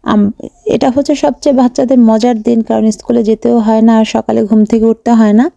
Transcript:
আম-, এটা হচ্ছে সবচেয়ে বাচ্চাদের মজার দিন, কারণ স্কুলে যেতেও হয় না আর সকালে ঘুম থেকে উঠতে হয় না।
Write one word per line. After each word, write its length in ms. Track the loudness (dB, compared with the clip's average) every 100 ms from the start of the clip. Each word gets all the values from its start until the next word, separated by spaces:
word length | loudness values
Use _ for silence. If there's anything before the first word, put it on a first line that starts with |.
আম-, 280 | -2 0 0 -4 -16 _ -4
এটা 240 | -2 -2
হচ্ছে 240 | -2 -2
সবচেয়ে 420 | -2 -2 -2 -2 0
বাচ্চাদের 420 | 0 0 0 2
মজার 440 | 2 2 0 -2
দিন, 200 | -2 -2
কারণ 280 | -2 -2 -2
স্কুলে 320 | -4 -4 -2
যেতেও 360 | 0 -2 0 0
হয় 240 | 0 2
না 160 | 2 2
আর 60 |
সকালে 400 | 0 -4 -2 -2
ঘুম 200 | 0 0
থেকে 200 | 0 0
উঠতে 260 | 0 -2 0
হয় 220 | 2 2
না। 180 | 2 0